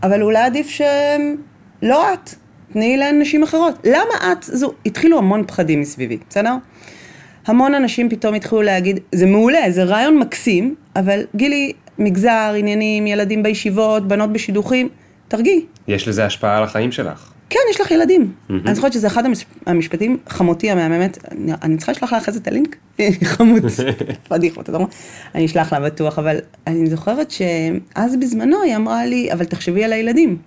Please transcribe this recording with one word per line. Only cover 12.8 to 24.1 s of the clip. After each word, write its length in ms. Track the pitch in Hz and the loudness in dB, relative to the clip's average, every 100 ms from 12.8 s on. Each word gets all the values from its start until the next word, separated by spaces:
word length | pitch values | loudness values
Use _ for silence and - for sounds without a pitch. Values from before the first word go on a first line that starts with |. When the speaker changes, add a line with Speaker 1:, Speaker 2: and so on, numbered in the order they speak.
| 214 214 208 | 0 0 0
Speaker 1:
ילדים 360 | 208 202 214 | 0 0 0
בישיבות, 640 | 214 214 214 196 220 214 196 | 0 -2 -2 0 2 0 0
בנות 260 | 202 214 | 0 0
בשידוכים, 560 | 220 - 202 202 254 254 - _ _ _ | -2 -2 -2 0 0 0 -6 _ _ _
תרגיעי." 380 | 214 233 370 320 - - | -2 2 2 0 -14 -4
Speaker 2:
יש 200 | 101 113 | -4 -2
לזה 180 | 104 104 | -2 -2
השפעה 320 | - 110 104 | 0 0 0
על 60 | |
החיים 280 | 107 107 120 | 0 -2 -4
שלך. 380 | 120 101 73 - - _ | -4 -8 -8 -18 -20 _
Speaker 1:
כן, 100 | 453 508 | 0 0
יש 120 | 403 | 0
לך 100 | 403 | 0
ילדים. 400 | 330 339 370 214 - _ | 2 4 4 2 -4 _
Speaker 2:
מהמם. 120 | - - | -4 -2
Speaker 1:
אני 80 | 208 | 0
זוכרת 180 | 269 | 0
שזה 140 | 240 208 | 0 0
אחד 180 | 202 247 | 0 0
המש-, 200 | 233 - - - | -2 -6 -14 -2
המשפטים, 520 | 175 165 165 214 254 - | 0 0 -2 -2 -2 -4
"חמותי 420 | - 180 165 214 | 0 0 2 0
המהממת", 460 | 190 160 165 185 185 - | 0 0 0 0 -4 -16
אני, 200 | - - 160 | -8 -6 -4
אני 160 | 160 160 | -2 -2
צריכה 140 | - | -2
לשלוח 220 | - 240 | -6 -2
לך 80 | 233 | -2
אחרי 120 | 220 | -2
זה 60 | 214 | -6
את 80 | - | -4
הלינק? 280 | 214 311 - _ - | -2 -2 -4 _ -2
<laughs> 220 | 208 185 | 0 2
חמוץ. 560 | 175 165 233 226 120 110 127 - | 0 4 4 6 2 -2 -4 -4
Speaker 2:
<laughs> 280 | - | -6